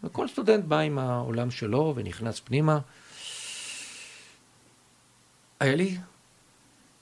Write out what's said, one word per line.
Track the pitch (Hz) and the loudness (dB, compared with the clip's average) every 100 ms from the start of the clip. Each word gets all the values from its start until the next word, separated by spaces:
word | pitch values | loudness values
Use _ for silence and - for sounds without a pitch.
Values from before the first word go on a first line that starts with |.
וכל | - - 269 | -10 -4 -4
סטודנט | - 220 214 160 | 0 4 4 4
בא | 156 | 2
עם | 156 139 | 2 0
העולם | 131 120 123 117 123 | 0 -2 0 -2 -2
שלו, | - 110 123 156 127 | -2 0 2 2 0
ונכנס | 98 87 113 - | -4 -4 -6 -6
פנימה. | - 131 156 151 - - - - - - - - - - - - - - - - - - - _ _ _ _ _ _ _ _ - | 0 4 4 4 0 -14 -20 -16 -14 -12 -12 -12 -12 -12 -14 -16 -18 -20 -20 -20 -20 -20 -20 _ _ _ _ _ _ _ _ 0
היה | 135 147 | 2 4
לי, | 190 180 - - _ _ _ _ - _ _ _ | 2 -2 -10 -20 _ _ _ _ -20 _ _ _